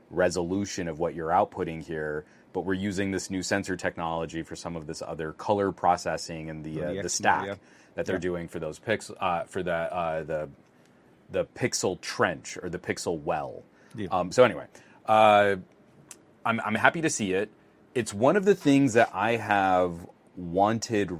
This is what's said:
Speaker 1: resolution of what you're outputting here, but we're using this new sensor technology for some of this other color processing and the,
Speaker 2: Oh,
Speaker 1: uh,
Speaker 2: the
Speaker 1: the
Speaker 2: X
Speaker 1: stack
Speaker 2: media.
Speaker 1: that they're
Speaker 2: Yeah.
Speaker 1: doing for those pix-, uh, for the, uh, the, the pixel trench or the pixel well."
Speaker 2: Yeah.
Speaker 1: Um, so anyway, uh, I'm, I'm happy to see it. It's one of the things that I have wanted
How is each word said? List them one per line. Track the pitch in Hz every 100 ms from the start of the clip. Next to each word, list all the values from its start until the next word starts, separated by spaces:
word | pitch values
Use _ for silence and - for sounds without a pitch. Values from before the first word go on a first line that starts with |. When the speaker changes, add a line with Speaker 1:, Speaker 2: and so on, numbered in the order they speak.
| _
Speaker 1:
resolution | 80 90 90 87 95 101 - 85
of | 76
what | 85
you're | 78 80
outputting | 92 104 - 85 82
here, | 76 78 76 76 - _ _
but | 92
we're | 87
using | 95 101 95 98
this | 92 -
new | 95
sensor | 90 101 98 90
technology | 92 87 82 82 82 82
for | 78 82
some | 87 85
of | 78
this | 82
other | - 82 78
color | - - 101 98
processing | 87 92 85 87 80 - 80 80
and | 78
the, | 78 78
Speaker 2:
Oh, |
Speaker 1:
uh, | 76
Speaker 2:
the |
Speaker 1:
the | 95
Speaker 2:
X | 87
Speaker 1:
stack | - 104 85
Speaker 2:
media. | 98 98 - - _ -
Speaker 1:
that | 87
they're |
Speaker 2:
Yeah. | 92
Speaker 1:
doing | 90 87 85
for | 90
those | 78 80
pix-, | - 104 - -
uh, | 95 85
for | - 98
the, | 87
uh, | 85 82 90 82 80
the, | 78 78 76 69 _ _ _ _ _ _ _
the | 92
pixel | 85 - 123 - 104 87
trench | - - 107 85 - -
or | 87
the | 87
pixel | - 95 101 82
well." | 76 80 67 - - _ _ 113
Speaker 2:
Yeah. | 92
Speaker 1:
Um, | 92 90
so | 87
anyway, | 123 76 - - - - -
uh, | 110 110 104 101 98 - _ _ _ - - _ _
I'm, | 120 113
I'm | 107 107
happy | 131 170
to | 156
see | - 101
it. | 92 107 - _ _ _
It's | 127 107
one | 101 131 196
of |
the | 196
things | 190 147 139 139
that | 110 113
I | 92 110 117
have | 107 101 95 92 90 85 87 - _ 95
wanted | 87 87 104 113 - 110 92 85